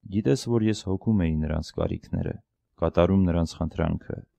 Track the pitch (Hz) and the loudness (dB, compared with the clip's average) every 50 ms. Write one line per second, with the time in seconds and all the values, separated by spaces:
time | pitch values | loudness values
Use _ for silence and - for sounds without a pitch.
0 | _ - 95 104 - 131 139 131 - 120 117 117 107 110 107 - - 92 95 98 | _ -2 -4 0 2 2 0 0 0 0 0 2 2 2 0 0 -2 -4 -4 -2
1 | - 117 110 101 85 82 80 78 78 76 78 78 80 - - - 82 82 85 - | 0 2 2 2 2 2 2 0 0 -2 -2 -4 -4 -6 -4 -4 -2 -2 -4 -6
2 | - - - 90 87 - - - _ _ _ _ _ _ _ _ 85 80 - 87 | -6 -6 -4 -4 -4 -4 -6 -10 _ _ _ _ _ _ _ _ -4 0 2 2
3 | 85 87 95 98 95 87 82 85 85 82 - - 85 80 - 85 82 80 80 78 | 4 4 4 4 4 2 2 0 0 -2 -2 -6 -6 -4 -2 -2 -2 -2 -2 -4
4 | - - - - - _ _ | -6 -10 -12 -12 -12 _ _